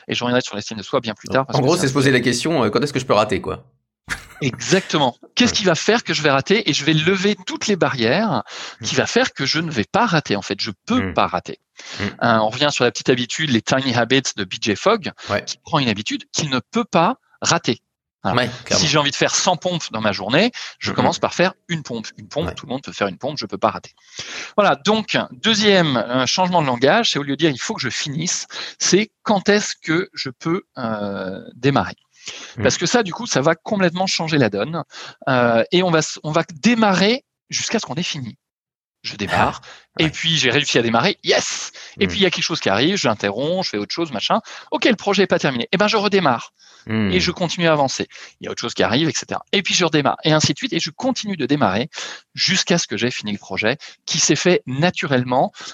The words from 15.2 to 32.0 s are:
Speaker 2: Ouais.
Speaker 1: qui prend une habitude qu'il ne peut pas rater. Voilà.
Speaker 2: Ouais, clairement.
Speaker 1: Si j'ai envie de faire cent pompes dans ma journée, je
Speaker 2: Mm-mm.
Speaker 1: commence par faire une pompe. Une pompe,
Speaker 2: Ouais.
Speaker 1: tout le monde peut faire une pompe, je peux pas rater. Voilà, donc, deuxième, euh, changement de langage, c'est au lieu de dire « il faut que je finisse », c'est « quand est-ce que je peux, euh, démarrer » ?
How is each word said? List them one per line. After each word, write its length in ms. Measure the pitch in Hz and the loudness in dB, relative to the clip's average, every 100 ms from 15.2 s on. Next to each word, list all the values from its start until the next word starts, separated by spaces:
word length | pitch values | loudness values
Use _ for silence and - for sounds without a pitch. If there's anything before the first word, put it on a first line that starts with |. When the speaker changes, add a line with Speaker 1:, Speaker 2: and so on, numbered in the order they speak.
| - | -4
Speaker 2:
Ouais. 140 | 104 - | -4 -4
Speaker 1:
qui 120 | - | -12
prend 160 | - 156 | -4 -2
une 80 | 127 | 0
habitude 340 | 104 - 285 - | -2 -4 -8 -8
qu'il 180 | - 151 | -6 -2
ne 100 | 131 | -4
peut 240 | - 226 233 | -2 -4 0
pas 300 | 170 175 262 _ - | 2 2 0 _ -6
rater. 380 | - 170 - 113 _ _ _ _ | 0 0 0 -4 _ _ _ _
Voilà. 200 | 98 117 | -2 0
Speaker 2:
Ouais, 60 | 123 - | -2 -4
clairement. 180 | - 101 | -4 0
Speaker 1:
Si 80 | 147 | 2
j'ai 80 | 151 | 2
envie 140 | 139 | 0
de 40 | - | 0
faire 180 | 139 - | 0 0
cent 220 | - 175 | 0 0
pompes 340 | 185 170 - | -2 -6 -6
dans 80 | 110 | -4
ma 140 | 110 | -2
journée, 380 | 95 98 139 233 - - - | -2 0 2 2 -2 -14 -10
je 120 | 107 | -4
Speaker 2:
Mm-mm. 20 | 98 | 0
Speaker 1:
commence 240 | 127 175 | 0 0
par 140 | - | -2
faire 200 | - 180 - - | 0 0 -2 -8
une 160 | 165 | -8
pompe. 240 | 139 117 107 - | -6 -10 -10 -16
Une 120 | 104 | -10
pompe, 180 | - 85 | -6 -6
Speaker 2:
Ouais. 60 | 82 | -8
Speaker 1:
tout 100 | 78 | -8
le 60 | |
monde 100 | 131 | -10
peut 120 | - | -8
faire 140 | - 101 | -4 -4
une 100 | 87 | -4
pompe, 200 | 131 151 | -8 -8
je 80 | 107 | -8
peux 120 | 95 | -2
pas 120 | 110 | 0
rater. 200 | 95 - _ _ - - - - - | -2 -10 _ _ -16 -14 -12 -4 2
Voilà, 200 | 196 139 | 2 2
donc, 400 | - 220 - 135 107 | 2 0 0 -2 -2
deuxième, 680 | 127 208 214 214 196 165 123 | -2 0 2 4 6 4 2
euh, 280 | 107 127 127 | 0 0 0
changement 360 | - 185 175 | 0 2 2
de 60 | 143 | 2
langage, 440 | 120 131 208 233 | 2 4 4 2
c'est 80 | 147 | -2
au 40 | |
lieu 80 | 143 | -2
de 40 | 135 | 0
dire « 140 | 160 | 0
il 60 | 127 | 0
faut 140 | - | -6
que 80 | 214 | -6
je 80 | 127 | -6
finisse », 580 | - 156 135 - - - - - - | -4 -6 -4 -4 -4 -8 -12 -12 -4
c'est « 320 | - 185 214 _ | 2 4 2 _
quand 260 | - 202 190 | -2 0 4
est-ce 260 | 208 208 - | 2 0 -6
que 340 | - 165 190 | -2 -2 -2
je 160 | 151 135 | -8 -10
peux, 340 | 123 160 180 - - | -6 -4 -4 -6 -8
euh, 640 | 117 107 101 98 95 92 82 | -6 -4 -4 -4 -6 -8 -12
démarrer » ? 420 | 123 131 135 90 - | -2 2 2 0 -6